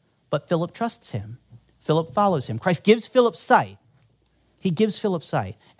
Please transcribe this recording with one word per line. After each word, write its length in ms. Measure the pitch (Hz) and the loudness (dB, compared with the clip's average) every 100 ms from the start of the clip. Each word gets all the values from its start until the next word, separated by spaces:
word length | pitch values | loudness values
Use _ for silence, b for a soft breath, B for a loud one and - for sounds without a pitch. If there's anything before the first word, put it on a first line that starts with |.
| _ _ - | _ _ -6
But 180 | 147 - | -4 -2
Philip 240 | 170 175 | -2 -2
trusts 380 | - 233 - - | -6 -8 -8 -10
him. 280 | 107 107 120 _ - _ _ | -10 -10 -16 _ -20 _ _
Philip 340 | - 156 165 | -2 -2 0
follows 320 | 208 202 160 123 | 0 2 0 -4
him. 120 | 107 | -4
Christ 260 | 185 175 | 0 0
gives 220 | - 226 - | 4 4 4
Philip 280 | 254 240 | 2 2
sight. 440 | - - 226 104 101 _ _ _ _ _ _ _ _ | 2 2 2 2 -10 _ _ _ _ _ _ _ _
He 120 | 190 | -4
gives 280 | 156 214 - | 0 0 0
Philip 240 | 214 170 | -4 -4
sight. 340 | - 147 98 - b | -4 -6 -6 -10 b